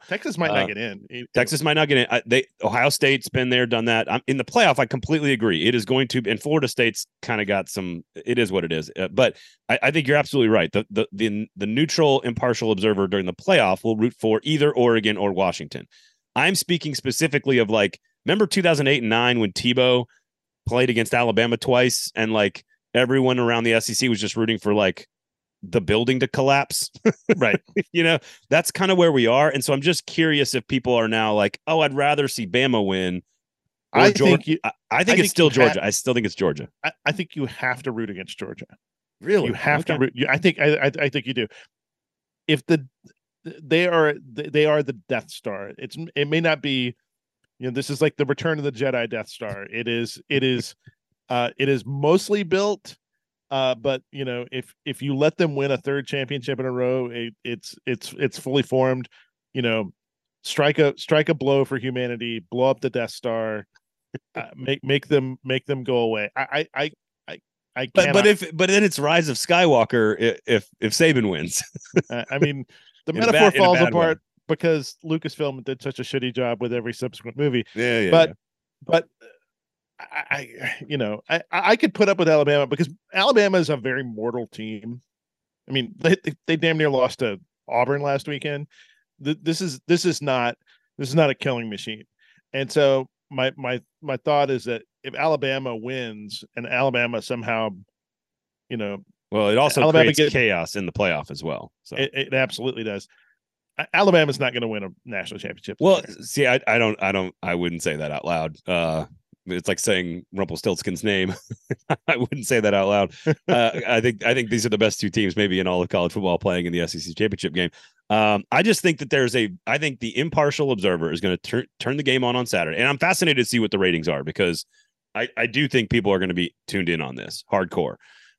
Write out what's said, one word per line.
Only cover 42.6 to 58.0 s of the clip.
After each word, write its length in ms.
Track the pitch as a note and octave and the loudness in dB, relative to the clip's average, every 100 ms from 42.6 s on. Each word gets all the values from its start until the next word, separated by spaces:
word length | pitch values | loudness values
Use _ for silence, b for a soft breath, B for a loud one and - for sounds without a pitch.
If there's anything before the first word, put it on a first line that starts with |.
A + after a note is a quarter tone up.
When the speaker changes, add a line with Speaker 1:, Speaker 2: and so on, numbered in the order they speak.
| - | 2
Speaker 1:
the, 200 | D#3+ C3 _ _ _ _ _ | 0 -2 _ _ _ _ _
they 440 | D#3+ C3 C#3+ D#3+ F3+ | -18 -12 0 2 4
are, 260 | E3 D3+ C#3+ C3 | 4 2 0 -8
they, 160 | A#2 D3+ | -10 -2
they 180 | D3 D3+ | 2 4
are 160 | D3+ | 2
the 100 | C#3 A2+ - | 0 -6 -4
Death 220 | A#2+ - | -6 -6
Star. 420 | - A#2 G2 G2+ - | -12 -10 -10 -12 -14
It's, 180 | B2+ - E3 | -14 -12 -8
it 140 | C#3+ C#3+ | -2 0
may 120 | D#3 | 2
not 220 | E3 D3+ | 2 0
be, 320 | C#3+ C3 B2 - _ _ _ _ _ - | -2 -2 -2 -6 _ _ _ _ _ -10
you 80 | B2+ | -6
know, 40 | |
this 200 | B2 C#3 | -6 -4
is 100 | C#3 | 0
like 160 | D#3 - | 0 0
the 100 | C3+ | -2
Return 320 | C#3+ E3 D3+ | -2 -2 -4
of 60 | |
the 80 | C#3+ | -4
Jedi 360 | A2+ C3+ B2 A#2 | -4 -2 -2 -4
Death 200 | A2+ G#2+ | -6 -10
Star. 360 | - A2 G2 | -12 -12 -12
It 240 | G2+ A2+ A#2+ | -10 -8 -4
is, 320 | A#2 A2+ - - | -2 -4 -8 -4
it 160 | C#3 | 0
is, 320 | C3 B2 - - b b | 0 0 -4 -12 b b
<laughs> 260 | _ _ - | _ _ -6
uh, 220 | B2 A#2+ - | -2 -2 -2
it 100 | C3+ | 0
is 160 | C3 | 0
mostly 580 | A#2 C#3 D3 F#3+ - G#3 | -2 -2 2 2 2 -2
built, 520 | E3+ F#3 G#3 G3+ - - _ _ _ _ - | 0 0 0 -4 -10 -20 _ _ _ _ -8
uh, 260 | C3+ C3 A#2+ | -2 -2 -2
but, 260 | C#3 C3 _ | -2 -4 _
you 140 | C#3 | -10
know, 200 | C3 A#2+ A#2+ | -8 -8 -8
if, 240 | B2+ - _ | -10 -12 _
if 160 | D3+ C3 | -12 -6
you 140 | C#3 | -4
let 220 | C3+ D#3 - | 2 2 2
them 180 | E3 | -2
win 160 | C#3 C#3 | 0 -2
a 80 | C3 | -2
third 280 | - C#3+ C3 | -2 -4 -4
championship 520 | C#3+ B2+ C#3+ B2 B2+ | -6 -6 -6 -6 -6
in 80 | C3 | -4
a 60 | |
row, 340 | B2 B2 C3 A#2+ | -2 0 -2 -4
it, 220 | A#2+ A#2 G#2 | -6 -10 -10
it's, 320 | B2 A#2 - - - | -10 -10 -12 -12 -8
it's, 260 | A#2+ | -8